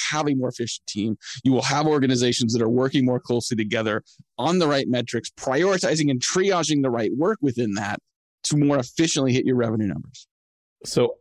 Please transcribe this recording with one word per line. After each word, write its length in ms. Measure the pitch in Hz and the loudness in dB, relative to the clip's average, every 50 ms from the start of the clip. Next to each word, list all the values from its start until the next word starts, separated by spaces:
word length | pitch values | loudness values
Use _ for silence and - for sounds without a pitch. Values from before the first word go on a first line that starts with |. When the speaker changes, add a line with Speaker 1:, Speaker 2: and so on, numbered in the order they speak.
| - - | -4 -2
Speaker 1:
have 180 | 151 151 151 147 | -2 0 0 0
a 60 | 139 | 0
more 140 | 131 127 123 | 0 -2 -4
efficient 380 | - - 117 113 - - - | -4 -6 -8 -8 -8 -10 -12
team. 300 | - - 104 101 113 107 - - - - 127 - | -8 -6 -4 -2 -2 -4 -6 -8 -14 -12 -2 0
You 80 | 135 | 2
will 100 | 131 120 | 2 2
have 240 | 127 135 139 147 151 | 2 0 0 0 2
organizations 640 | 156 151 143 131 127 131 120 123 123 120 - 123 113 | 2 2 2 2 2 2 2 2 0 0 0 0 0
that 100 | 117 117 | 0 0
are 60 | 113 110 | 0 2
working 360 | 120 127 131 135 - 143 127 | 2 2 0 2 2 2 2
more 160 | 123 123 123 | 2 0 -2
closely 360 | - - 123 120 - - 120 | -2 -2 -2 -2 -2 -2 -4
together 460 | 107 110 104 113 113 110 110 104 110 - _ _ - - _ _ - | -4 -2 -2 -2 -2 0 -2 -2 -4 -6 _ _ -20 -20 _ _ -4
on 200 | 120 151 175 185 | -2 0 2 2
the 80 | 165 | 2
right 220 | 147 143 139 - 107 | 2 2 0 0 0
metrics, 420 | 123 123 120 - - 117 - - | -2 -2 -2 -4 -6 -6 -6 -8
prioritizing 800 | - - - 139 131 147 175 196 190 180 - 127 156 156 156 143 | -12 -6 -4 0 0 2 2 2 2 0 0 0 0 2 2 0
and 100 | 135 123 | 0 0
triaging 640 | - - - 185 190 196 190 170 151 147 156 143 | -2 0 0 2 2 2 2 0 0 0 0 0
the 80 | 135 131 | 2 0
right 200 | 117 117 110 95 101 | 0 0 -2 -2 0
work 220 | 127 160 202 220 - | 0 0 0 0 0
within 340 | 143 139 117 117 123 107 98 | -2 -2 0 0 -2 -2 -2
that 260 | 104 104 101 104 - - _ _ _ _ _ _ _ - | -4 -4 -4 -6 -8 -10 _ _ _ _ _ _ _ -4
to 120 | - 151 | 0 2
more 220 | 147 143 143 143 135 | 2 4 4 2 2
efficiently 540 | 127 - - - 165 160 - 156 135 131 | 0 -2 0 0 2 2 2 2 2 2
hit 120 | 120 131 - | 2 2 2
your 120 | 131 127 | 2 2
revenue 300 | 123 117 113 110 110 107 | 2 0 0 0 -2 -2
numbers. 400 | 95 78 80 - - - - - _ _ _ _ _ _ _ _ _ _ _ - | -2 -4 -6 -10 -14 -18 -20 -20 _ _ _ _ _ _ _ _ _ _ _ -14
Speaker 2:
So, 320 | - - 147 123 117 - - | -4 0 2 2 2 0 -6